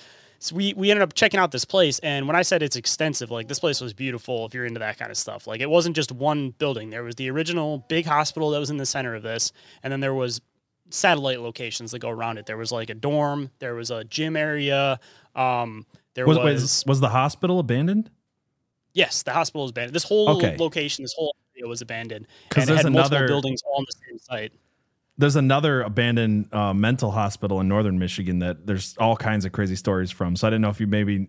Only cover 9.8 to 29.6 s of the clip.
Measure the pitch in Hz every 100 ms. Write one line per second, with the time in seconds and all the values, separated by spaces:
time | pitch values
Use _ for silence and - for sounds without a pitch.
9.8 | 131 135 135 135 123 117 _ _ _ _
10.8 | - - 190 156 139 127 117 - 120 -
11.8 | 113 120 117 113 113 113 110 110 117 120
12.8 | 113 110 143 151 147 143 135 - 131 117
13.8 | 117 117 110 - 160 156 151 147 139 139
14.8 | 139 131 - - _ - 127 123 120 107
15.8 | - _ _ - 127 156 151 135 131 -
16.8 | - 135 131 123 139 - 185 180 139 120
17.8 | 160 208 220 _ _ _ _ _ _ _
18.8 | _ - 170 - - 139 160 156 135 117
19.8 | 123 160 - 214 208 185 - 143 165 165
20.8 | 147 - 131 - 156 - _ 131 120 117
21.8 | 120 113 113 107 110 - - - 127 156
22.8 | 156 135 139 143 135 143 135 127 - 139
23.8 | 135 - - 117 - 120 107 _ _ _
24.8 | _ _ _ - 147 143 135 139 151 131
25.8 | 107 104 120 117 113 107 104 107 101 98
26.8 | 107 131 113 107 101 - 104 95 95 101
27.8 | 107 92 90 - 92 90 87 87 95 95
28.8 | - - 113 113 113 107 95 -